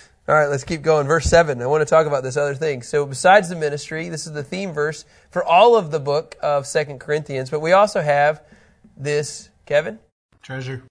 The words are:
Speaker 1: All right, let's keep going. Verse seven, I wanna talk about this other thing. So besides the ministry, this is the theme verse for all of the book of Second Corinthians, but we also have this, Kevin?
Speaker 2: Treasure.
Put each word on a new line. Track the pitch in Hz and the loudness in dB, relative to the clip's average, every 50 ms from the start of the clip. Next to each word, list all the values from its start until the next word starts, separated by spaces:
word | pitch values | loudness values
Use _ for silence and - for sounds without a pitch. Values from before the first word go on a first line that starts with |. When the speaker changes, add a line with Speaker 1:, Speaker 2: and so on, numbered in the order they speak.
| - _ _ _ - - | -20 _ _ _ -2 0
Speaker 1:
All | 143 | 2
right, | 156 147 143 | 2 2 2
let's | 147 135 - | -2 -4 -4
keep | - 170 156 | -6 -8 -4
going. | 139 156 156 151 139 | 0 2 2 2 2
Verse | 135 160 165 - | 2 0 0 2
seven, | - - 165 170 147 131 120 | 4 4 4 4 4 0 -4
I | 120 | -2
wanna | 131 147 156 151 | -2 0 0 0
talk | - 160 160 160 | 2 2 2 2
about | 151 143 135 | 2 -2 -4
this | 127 131 123 | -4 -4 -4
other | 147 143 143 143 | -4 -4 -4 -4
thing. | 131 160 156 139 123 | -4 -4 -4 -6 -6
So | 120 - - 147 143 | -8 -4 -2 -2 -2
besides | 139 135 127 - 180 190 214 190 170 | -2 -4 0 4 6 6 6 4 2
the | 180 | -6
ministry, | 165 156 147 143 147 - - 160 156 165 175 | -6 -4 -4 -4 -6 -10 -10 -10 -10 -10 -10
this | 165 147 - | -10 -12 -12
is | 170 151 | -10 -10
the | 147 139 | -10 -10
theme | - 185 185 196 190 156 | -8 -8 -8 -8 -8 -4
verse | 147 147 156 151 - - _ _ _ _ _ | -4 -4 -4 -6 -8 -16 _ _ _ _ _
for | - - | -6 -4
all | - - 165 180 214 240 233 | 0 4 6 8 8 8 6
of | 220 180 151 | 4 2 0
the | 151 156 | -6 -6
book | 135 143 143 151 160 - - - | -2 -2 -2 -2 -2 -6 -10 -6
of | - 147 147 143 135 | -2 -2 -2 -2 -2
Second | - - 160 151 143 143 123 | -2 -2 -2 -2 -4 -8 -12
Corinthians, | - - 147 156 147 - 139 131 131 131 | -6 -4 -4 -4 -4 -6 -8 -8 -6 -6
but | 160 151 | -6 -4
we | 156 165 | 0 4
also | 180 196 208 202 - 196 | 4 4 4 4 0 -2
have | 156 147 143 143 147 151 156 151 _ _ _ _ _ _ _ _ _ - _ - | 0 0 2 2 2 2 0 -2 _ _ _ _ _ _ _ _ _ -20 _ -10
this, | 135 147 147 147 151 - - - - _ _ _ _ | -6 -4 -2 -2 -4 -6 -10 -16 -20 _ _ _ _
Kevin? | - 143 147 156 208 220 220 _ _ _ _ _ _ _ _ | -2 0 0 0 -2 -10 -14 _ _ _ _ _ _ _ _
Speaker 2:
Treasure. | - - 131 131 127 127 135 123 - _ | -16 -12 -12 -10 -10 -10 -10 -12 -14 _